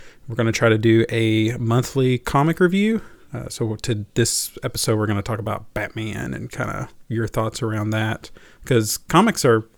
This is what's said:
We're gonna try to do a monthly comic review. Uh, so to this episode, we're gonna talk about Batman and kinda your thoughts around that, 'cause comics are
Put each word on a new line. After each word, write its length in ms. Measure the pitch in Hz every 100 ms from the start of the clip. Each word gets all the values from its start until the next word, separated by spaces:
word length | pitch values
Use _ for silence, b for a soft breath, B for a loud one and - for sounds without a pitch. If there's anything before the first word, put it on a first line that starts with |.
| B B -
We're 80 | 117
gonna 160 | 113
try 180 | 113 117
to 80 | 110
do 300 | 113 113 -
a 480 | 117 113 110 110 127
monthly 640 | 113 117 123 135 127 123
comic 400 | - 139 151 160
review. 420 | 180 190 214 226 B B B
Uh, 160 | 127 123
so 260 | - 113 107
to 280 | - 107 104
this 380 | - 113 - - -
episode, 340 | 131 - - 110
we're 80 | 107
gonna 160 | 101
talk 160 | 101 110
about 340 | 104 101 -
Batman 640 | - 104 113 110 98 - -
and 160 | 120
kinda 360 | - - 101 120 - -
your 200 | 113 110
thoughts 360 | - 110 -
around 260 | 113 107 107
that, 400 | 110 110 110 - b b b
'cause 340 | - 123 107 -
comics 460 | - 160 220 -
are 220 | 135 113 113